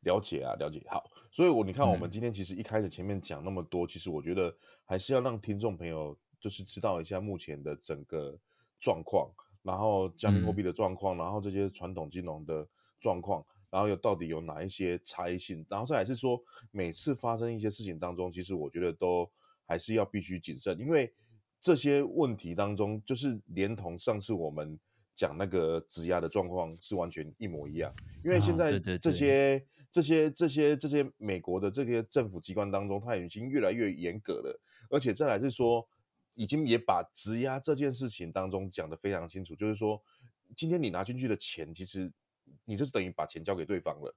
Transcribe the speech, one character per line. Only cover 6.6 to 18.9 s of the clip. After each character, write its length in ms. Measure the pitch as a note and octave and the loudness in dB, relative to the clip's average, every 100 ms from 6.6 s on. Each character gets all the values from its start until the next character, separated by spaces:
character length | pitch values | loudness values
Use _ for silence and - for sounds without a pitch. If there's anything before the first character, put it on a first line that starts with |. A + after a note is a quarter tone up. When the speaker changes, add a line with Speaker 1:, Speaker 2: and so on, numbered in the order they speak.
Speaker 1:
知 160 | F#2+ - | -12 -4
道 220 | G#2+ F2+ | -2 -2
一 20 | |
下 160 | E2 F#2+ | -2 -6
目 180 | G#2 F#2 | -4 -6
前 240 | - D2 | -8 -8
的 140 | C#2+ D2 | -6 -8
整 240 | - D2+ C#2 | -6 -8 -6
个 320 | D#2+ C#2+ D2 _ _ _ _ | -6 -6 -12 _ _ _ _
状 220 | - F2 | 0 0
况， 260 | E2 G2 D2 - _ _ | 2 0 0 -8 _ _
然 140 | F#2+ F#2 | -4 0
后 300 | G#2+ G2+ F#2+ | 2 2 0
加 200 | - G#2+ | 0 4
密 100 | G2+ F2 | 4 4
货 80 | |
币 80 | F2+ | 0
的 100 | F#2 | -2
状 240 | E2 G2+ F#2 | 0 0 0
况， 220 | G2 F2+ | -2 0
Speaker 2:
嗯。 0 | |
Speaker 1:
然 120 | E2 | -2
后 120 | G#2 | -2
这 100 | G2+ | -4
些 180 | G2 G2 | -2 -2
传 220 | - F2+ | -4 -8
统 160 | F2+ D#2 | -6 -6
金 140 | F2 | -6
融 220 | F2 D#2 D#2 | -8 -8 -4
的 200 | D#2 D2+ _ _ _ | -6 -6 _ _ _
状 180 | A#2 F2+ | -2 0
况， 240 | F2 G2+ - _ _ | 0 -4 -4 _ _
然 120 | F#2 | 2
后 60 | G#2 | 2
有， 80 | F#2+ | 4
到 180 | A2+ F#2+ | 2 0
底 120 | E2 | -2
有 120 | D#2+ | -4
哪 240 | E2 D2+ | -6 -6
一 60 | F#2 | -6
些 280 | - F#2 F2 | -2 -2 -2
差 240 | - - F2+ | -6 -6 -4
异 100 | F2+ | -4
性， 280 | - G#2 D#3 | -6 -10 -6
然 100 | G2+ | -6
后 80 | A#2+ | 0
再 120 | C#3+ | 0
来 80 | G2 | 0
是 100 | B2 | 0
说 240 | C3 B2 - - - | 0 0 -4 -20 -12
每 220 | G2+ F2 | -4 -4
次 200 | E2 - | -2 -2
发 220 | C3 A#2+ A2+ | -2 0 -2
生 180 | A#2 | -2
一 60 | A2+ | -2
些 100 | G#2+ | -4
事 140 | G2 | -4
情 160 | G#2 D#2+ | -8 -6
当 160 | F2 F2 | -6 -4
中， 160 | F2+ | -4
其 100 | F2 | -4
实 100 | F2+ | -6
我 160 | F#2 D2 | -4 -4
觉 100 | E2 | -2
得 140 | F2+ | -2